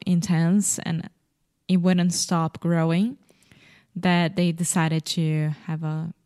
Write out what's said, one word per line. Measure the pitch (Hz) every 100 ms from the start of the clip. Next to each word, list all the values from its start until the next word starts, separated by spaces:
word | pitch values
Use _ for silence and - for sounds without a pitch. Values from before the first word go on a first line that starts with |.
| -
intense, | 175 165 165 165 202 196 -
and | - 165 - - _ _ _ _ -
it | 185
wouldn't | 180 180 175
stop | 170 - 170 160 -
growing, | 170 170 165 170 226 285 _ _ _ - - - _
that | 175 180 175 165 175
they | 175
decided | 165 170 175 160 160
to | - - 160 156 151 147 -
have | 156
a | 156 156 165 -